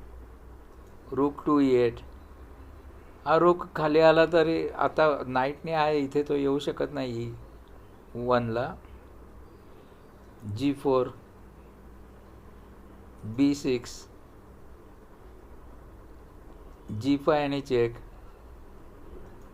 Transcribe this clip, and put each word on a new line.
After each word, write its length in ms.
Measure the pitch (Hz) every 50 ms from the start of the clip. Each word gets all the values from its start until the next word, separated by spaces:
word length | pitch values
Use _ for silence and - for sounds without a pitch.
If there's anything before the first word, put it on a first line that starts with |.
| - - - - - - - - - - - - - - - - - - - - - - 131
रूक 320 | 127 139 147 143 - -
टू 140 | 160 147 143
ई 100 | 139 135
एट. 300 | 127 123 123 117 117 - - - - - - - - - - - - - - - - - - - - - - - - - -
हा 120 | 143 156
रूक 280 | 160 165 175 180 180 - - -
खाली 240 | - 156 151 151 160
आला 260 | 160 160 160 160 160
तरी 420 | 160 170 170 160 160 165 160 156 147
आता 540 | - - 139 135 - - 156 156 143 131 131
नाईटने 460 | 127 127 127 131 139 147 - - 160 165
आहे 260 | 156 151 151 156 151
इथे, 240 | 139 131 135 147 147
तो 120 | 147 147
येऊ 240 | 143 139 139 139 147
शकत 340 | 143 165 151 - 139 139 147
नाही 360 | 139 131 127 117 117 117 120
ई 40 | 117 117 - - - - - - - - - - - - - - -
वनला. 600 | 120 120 123 123 120 120 113 113 117 127 156 185 - - - - - - - - - - - - - - - - - - - - - - - - - - - - - - - - - - 107 104
जी 160 | 110 135 143 139
फोर, 360 | 139 - 143 131 127 123 127 - - - - - - - - - - - - - - - - - - - - - - - - - - - - - - - - - - - - - - - - - - -
बी 300 | 107 110 127 139 143 143
सिक्स, 540 | 139 - 156 127 120 - - - - - - - - - - - - - - - - - - - - - - - - - - - - - - - - - - - - - - - - - - - - - - - - - - - - - - - - - - - - - - 110 107
जी 160 | 107 135 143
फाय 280 | 139 143 170 156 147 147
आणि 160 | 139 139 139
चेक, 340 | 135 - 127 120 120 117 117 - - - - - - - - - - - - - - - - - - - - - - - - - - - - - - -